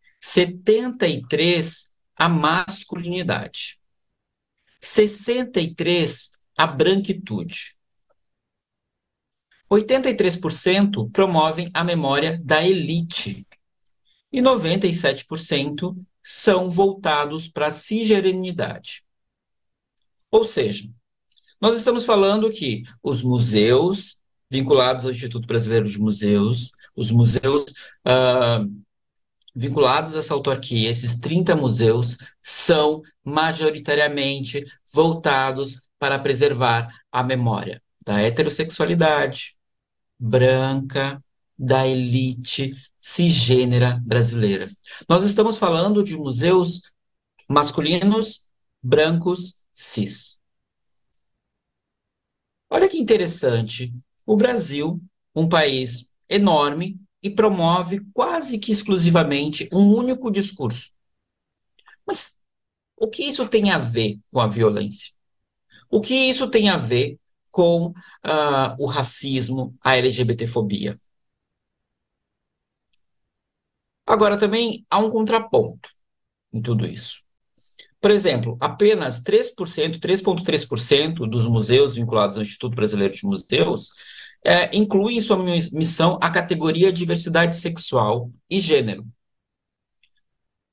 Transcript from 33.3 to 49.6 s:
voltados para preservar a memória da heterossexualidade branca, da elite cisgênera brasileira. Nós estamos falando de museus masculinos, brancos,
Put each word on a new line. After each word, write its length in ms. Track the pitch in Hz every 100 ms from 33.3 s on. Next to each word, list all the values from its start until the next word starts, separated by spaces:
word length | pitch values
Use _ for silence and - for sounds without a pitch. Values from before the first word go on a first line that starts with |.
| 151 160 160 156 151 - 147 147 143 139 139 123 143 143 - _
voltados 960 | 147 165 165 156 135 135 131 135 - _ _
para 220 | 139 139
preservar 680 | 139 123 143 127 123 117 117 - _
a 120 | 127
memória 580 | 127 127 117 101 95 - _ _ -
da 160 | 104
heterossexualidade 1400 | 110 117 151 - 160 - 156 170 160 147 139 - - - _ _ _ _ _ _
branca, 1040 | 117 127 127 131 135 135 135 135 139 135 - _ _ -
da 280 | 131 131 131
elite 840 | 131 123 127 131 123 123 - 135 135 - _
cisgênera 1040 | - - 175 160 117 127 123 123 123 123 -
brasileira. 640 | 120 113 117 104 95 95 - - - -
Nós 160 | 175 202
estamos 320 | 208 220 214
falando 460 | 180 165 196 208
de 120 | 196 156
museus 680 | 139 120 165 185 170 - - _ _ _ _ _ -
masculinos, 960 | 143 147 - 151 175 196 220 214 - - _ _ _
brancos, 800 | 127 143 160 170 175 180 180 -